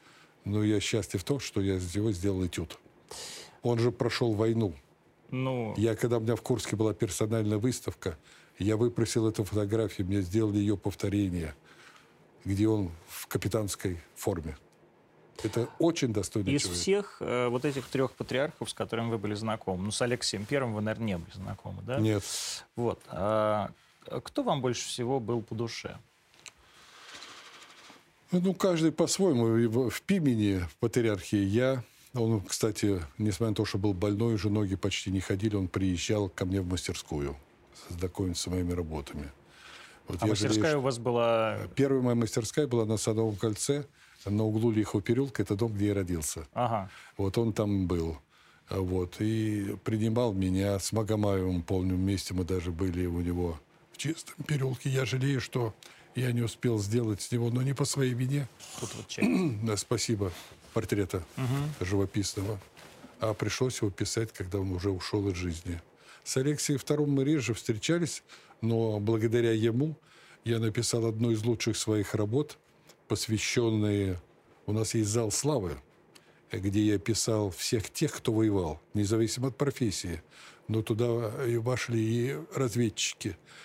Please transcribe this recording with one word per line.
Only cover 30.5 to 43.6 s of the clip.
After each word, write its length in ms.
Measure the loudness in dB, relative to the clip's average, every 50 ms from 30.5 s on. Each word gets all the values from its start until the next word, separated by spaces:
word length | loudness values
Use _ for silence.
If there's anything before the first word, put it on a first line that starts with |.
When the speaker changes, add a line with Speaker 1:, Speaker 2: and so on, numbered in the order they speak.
| 4 2
Speaker 1:
в 160 | 0 -4 -4
патриархии, 600 | -2 0 2 2 4 4 4 2 0 0 0 2 2
я, 460 | 4 4 4 4 4 4 2 0 -4 -10 -18 -20 -16 -8 -2
он, 260 | 0 2 2 2 0
кстати, 600 | 0 -2 -2 0 0 0 0 2 2 2 2 0 -2 -6 -4 -2
несмотря 320 | -2 0 0 0 0 0
на 40 | 0
то, 100 | 0 -2
что 140 | -2 -2 0
был 160 | 0 0 0
больной, 400 | 2 0 0 2 2 2 0 0
уже 160 | 0 0 0
ноги 240 | 2 2 0 0 -2
почти 360 | -2 -2 -2 -4 -4 -4 -2
не 100 | -2 -2
ходили, 360 | 0 0 -2 0 0 0 0
он 120 | 0 -2 0
приезжал 600 | 0 0 0 2 0 0 0 0 0 0 0 -2
ко 160 | -2 -4 -2
мне 160 | -2 0 -2
в 60 | -2
мастерскую 720 | -2 -2 -4 -4 -4 -6 -6 -6 -6 -4 -4 -4 -4 -6 -8 -14 -20 _ -20 -20 -20 -20 -20 -14 -12
знакомиться 560 | -8 -6 -6 -6 -4 -2 -2 -2 -2 -4 -4
с 20 | -2
моими 240 | 0 0 0 0
работами. 580 | -2 -2 -4 -4 -4 -6 -6 -8 -10 -10 -10 -12 -14 -18 -20 -20 -20 -20 -20 -20 -20 -20 -20 -20 -20 -16 -10 -6
Вот 100 | -4 0
Speaker 2:
А 40 | 0
Speaker 1:
я 40 | 2
Speaker 2:
мастерская 240 | 2 2 2 2 4 4
Speaker 1:
жалею, 80 | 4 4
что 80 | 2 2
Speaker 2:
у 40 |
вас 160 | 2 0 -2 -2
была? 600 | 0 0 2 4 4 4 4 4 2 2 0 -4 -6 -4 0
Speaker 1:
Первая 240 | 2 2 4 4 4
моя 120 | 4 2 2
мастерская 500 | 2 2 0 0 -2 -2 -2 0 0 0
была 180 | 2 2 2 2
на 120 | 2 0
Садовом 400 | 0 0 0 2 2 2 0 0
кольце, 500 | 0 -2 -2 -2 -2